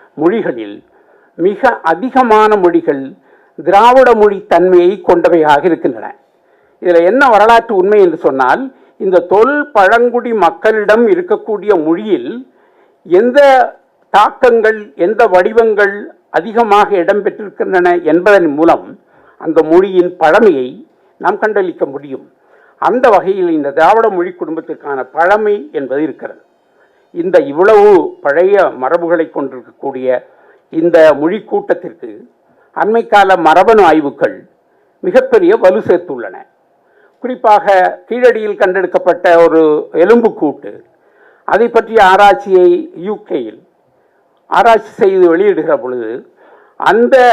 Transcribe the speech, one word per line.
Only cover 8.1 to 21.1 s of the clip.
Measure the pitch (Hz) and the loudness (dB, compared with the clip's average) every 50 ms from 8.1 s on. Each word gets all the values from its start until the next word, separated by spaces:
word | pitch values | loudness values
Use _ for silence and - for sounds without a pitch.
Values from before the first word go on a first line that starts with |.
| 156 | 0
சொன்னால், | 156 - 156 139 135 127 127 147 208 269 262 - _ _ _ _ | -2 -4 -4 -2 0 0 0 -2 -2 -4 -10 -14 _ _ _ _
இந்த | _ 220 190 185 175 | _ -6 0 0 0
தொல் | 170 180 226 214 226 262 294 294 294 294 | 0 0 2 2 2 2 0 -4 -6 -2
பழங்குடி | - 214 190 190 220 240 240 247 226 240 226 247 226 | 0 0 2 2 2 2 0 0 -2 -4 -4 -4 -2
மக்களிடம் | 214 175 165 165 - - 220 220 214 202 190 214 233 240 | 0 -2 -2 -2 -2 -2 -2 -2 0 0 0 2 2 2
இருக்கக்கூடிய | 220 185 170 180 - 214 202 - 220 214 202 - 208 202 170 151 | 2 0 0 -2 -4 -6 -6 -4 -8 -8 -6 -2 -2 -2 0 0
மொழியில் | 156 165 185 214 214 185 127 120 147 220 247 262 _ _ _ _ _ _ _ _ _ _ _ _ | -2 -4 -4 -2 -4 -4 -4 -4 -8 -12 -12 -14 _ _ _ _ _ _ _ _ _ _ _ _
எந்த | 175 170 185 226 247 240 285 285 277 262 254 190 - - _ _ _ _ _ _ _ - | 0 0 0 2 2 2 4 4 4 4 2 0 -2 -6 _ _ _ _ _ _ _ 0
தாக்கங்கள், | 196 214 - - - - 247 233 233 208 220 220 214 208 214 _ | 2 2 0 0 0 0 2 2 2 0 0 -2 -4 -10 -16 _
எந்த | - 170 180 - - 240 | -4 -4 -4 0 0 0
வடிவங்கள் | 208 185 180 185 220 220 233 233 226 214 196 202 196 202 202 - - - _ _ _ | 2 2 0 0 2 0 2 2 2 2 0 0 -2 -2 -8 -14 -16 -20 _ _ _
அதிகமாக | - 160 165 226 202 233 233 208 202 208 202 - 202 | -6 -6 -6 -4 -2 -2 0 2 2 2 2 0 -2
இடம்பெற்றிருக்கின்றன | 180 170 214 202 208 196 208 - - 214 190 - - 220 196 190 185 180 180 175 175 - | -2 -2 -2 -2 -2 -2 -6 -8 -8 -14 -16 -10 -10 -6 -4 -2 0 0 0 0 0 -2
என்பதன் | 156 156 175 180 208 202 196 170 156 139 | 0 -2 0 2 2 2 2 2 0 -2
மூலம் | 147 165 170 147 - - - 185 - _ _ _ _ _ _ _ | 0 0 0 0 0 -4 -14 -20 -20 _ _ _ _ _ _ _
அந்த | _ - 165 156 165 156 | _ -10 -2 -2 -2 0
மொழியின் | 156 165 180 196 202 190 180 175 175 180 | 2 2 2 2 2 0 0 -2 -2 -4
பழமையை | - 160 151 170 214 233 202 160 131 127 123 156 208 - _ _ _ _ _ | -2 0 2 2 4 2 2 2 0 -4 -8 -10 -16 -20 _ _ _ _ _